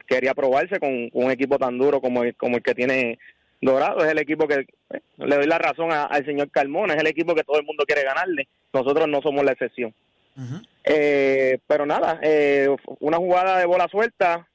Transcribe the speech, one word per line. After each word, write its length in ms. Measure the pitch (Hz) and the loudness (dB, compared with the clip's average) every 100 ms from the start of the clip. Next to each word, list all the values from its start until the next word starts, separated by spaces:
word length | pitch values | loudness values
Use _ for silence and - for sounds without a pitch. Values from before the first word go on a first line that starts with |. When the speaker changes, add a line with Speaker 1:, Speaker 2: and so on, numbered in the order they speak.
| - | -4
Speaker 1:
quería 260 | 127 131 | -2 0
probarse 460 | 131 135 131 175 190 | 0 2 2 0 -2
con, 300 | 147 127 117 | -4 -4 -4
con 140 | 127 127 | -2 0
un 60 | |
equipo 260 | 127 135 135 | 0 0 0
tan 200 | 127 123 | 0 0
duro 240 | 139 139 | 2 2
como 220 | 127 123 | 0 0
el, 120 | 120 - | -2 -2
como 220 | 123 120 | -2 -2
el 60 | |
que 120 | - 120 | -2 -2
tiene 440 | 127 131 120 117 - _ _ - | 0 0 -2 -6 -16 _ _ -4
Dorado. 420 | 131 131 165 208 | 2 2 2 0
Es 80 | 156 | 0
el 60 | 156 | 0
equipo 280 | 147 156 151 | -2 -2 0
que, 180 | 147 131 _ - | 0 -4 _ -16
eh, 120 | - _ - | -16 _ -10
le 180 | 143 143 | 0 2
doy 100 | 147 | 2
la 100 | 165 | 0
razón 320 | 165 139 165 | -2 -2 -2
a, 120 | 151 143 | -2 -2
al 200 | 147 143 | -2 -2
señor 240 | 143 143 | -4 -2
Carmona, 440 | 156 139 160 208 151 | 0 0 -2 -2 0
es 40 | |
el 80 | 156 | 0
equipo 260 | 156 170 160 | 0 0 0
que 80 | |
todo 140 | 151 151 | 0 -2
el 60 | 147 | -2
mundo 200 | 151 143 | -4 -2
quiere 180 | 147 | 0
ganarle. 440 | 135 139 185 151 139 _ _ | 0 -2 -2 -4 -6 _ _
Nosotros 340 | 135 127 147 156 | -2 0 2 2
no 140 | 143 | 0
somos 240 | 151 139 139 | 0 2 0
la 60 | |
excepción. 400 | 127 127 - 117 - _ _ _ 135 | 0 -4 -6 -10 -10 _ _ _ -16
Speaker 2:
Ujú. 260 | 123 165 - _ | -12 -14 -16 _
Speaker 1:
Eh, 760 | - 151 147 143 139 135 131 127 - | 0 2 2 2 2 2 2 0 0
pero 180 | 147 147 | -2 0
nada, 340 | 180 - 160 | 0 -2 0
eh, 440 | 156 151 143 143 139 135 - - | 2 2 2 2 2 -2 -6 -6
una 180 | 143 165 | -2 -2
jugada 400 | 185 180 185 185 | 2 2 2 2
de 60 | 175 | 2
bola 220 | 180 170 | 2 0
suelta, 600 | 196 233 - 180 170 170 | 0 -2 0 0 0 -8